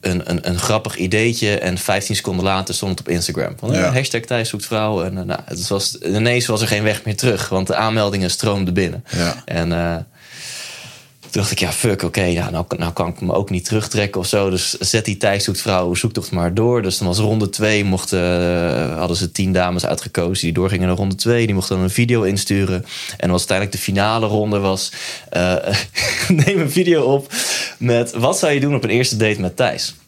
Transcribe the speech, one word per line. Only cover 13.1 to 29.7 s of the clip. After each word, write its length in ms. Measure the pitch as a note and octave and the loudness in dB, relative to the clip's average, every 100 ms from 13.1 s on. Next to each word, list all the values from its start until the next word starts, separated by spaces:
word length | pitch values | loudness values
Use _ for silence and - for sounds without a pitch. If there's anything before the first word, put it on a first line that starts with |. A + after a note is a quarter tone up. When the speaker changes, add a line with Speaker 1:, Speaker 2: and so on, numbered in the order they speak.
| - | -2
Speaker 1:
me 120 | F2+ | -2
ook 160 | - G2+ | 0 0
niet 160 | F2+ | -4
terugtrekken 560 | - G#2+ G#2+ G#2+ G2+ G2+ | 0 -2 0 -2 0 -2
of 60 | F2+ | 0
zo." 220 | G#2 G2 | 0 2
Dus 280 | F#2 - - | 0 -2 -4
zet 280 | - A2 | 0 0
die 120 | G#2+ F#2+ | 0 0
Thijs 260 | G#2+ G2 | 0 0
zoekt 180 | G2+ F2+ | -2 -2
vrouw 320 | - F#2 F2+ | 0 0 2
zoektocht 380 | F2 A2+ - - | 0 0 -2 -4
maar 220 | F2+ E2+ | 0 0
door. 280 | F#2+ A#2 A#2+ | 2 2 2
Dus 160 | F#2+ - | 0 0
dan 100 | F#2+ | 0
was 100 | G2 | 2
ronde 320 | G#2+ G#2+ G2+ | 2 2 0
twee, 340 | - G#2+ G#2+ | 0 2 4
mochten, 340 | G2+ F#2 - F#2 F2 F2 F2 F2 E2+ | 2 0 0 0 2 2 2 2 0
eh, 220 | A#1+ C2+ D#2 | 0 -2 -2
hadden 200 | F2 E2+ | -2 -2
ze 140 | F2+ | -2
tien 220 | - F#2+ | -2 0
dames 320 | F2+ F2+ F2+ | 2 2 0
uitgekozen 580 | - - - - E2+ F#2 | -2 -4 -4 -2 -2 0
die 100 | E2 | 0
doorgingen 340 | E2+ F#2 F#2 F2+ | 0 0 2 2
naar 80 | F2 | 2
ronde 180 | G2 | 0
twee. 300 | F#2+ A2+ A#2+ | 0 2 4
Die 100 | A2 | 4
mochten 200 | G2 - | 2 0
dan 80 | F#2+ | 0
een 60 | F#2 | 0
video 320 | F#2+ A#2+ A#2+ | 2 2 4
insturen. 640 | F#2+ G2 - G2 F#2+ F#2 - - - - | 2 0 0 2 2 0 -4 -10 -12 -4
En 120 | F2 | 0
was 100 | F2+ | 0
uiteindelijk 380 | - F#2+ G2+ - | 2 0 0 -4
de 60 | |
finale 420 | - G2 G#2 A2+ A2 | -2 2 2 2 2
ronde 320 | G#2+ G#2+ G2+ | 2 2 2
was, 320 | G2 F#2+ - - - - - | 2 0 -4 -8 -12 -12 -6
eh, 260 | F2 F2+ F2+ - G2+ - - | 0 2 2 0 -2 -2 -4
<laughs> 400 | - - - E3 | -4 -2 2 4
"Neem 140 | D3 G3 | 4 4
een 120 | D3 | 2
video 320 | E3+ F3 D#3+ | 2 4 4
op 300 | B2+ C#3 C#3 - - - - - | 4 2 0 -6 -4 -4 -6 -2
met 340 | A#2+ A#2 A#2+ | 2 2 2
wat 260 | A#2+ B2+ F#3+ | 2 2 2
zou 120 | D#3+ | 2
je 80 | C#3+ | 2
doen 160 | C#3+ | 2
op 80 | C#3 | 0
een 60 | A2 | 2
eerste 280 | A2+ B2+ G#2+ | 2 2 2
date 240 | A2 G2+ | 2 2
met 140 | F2+ | -2
Thijs?" 400 | - - | 0 0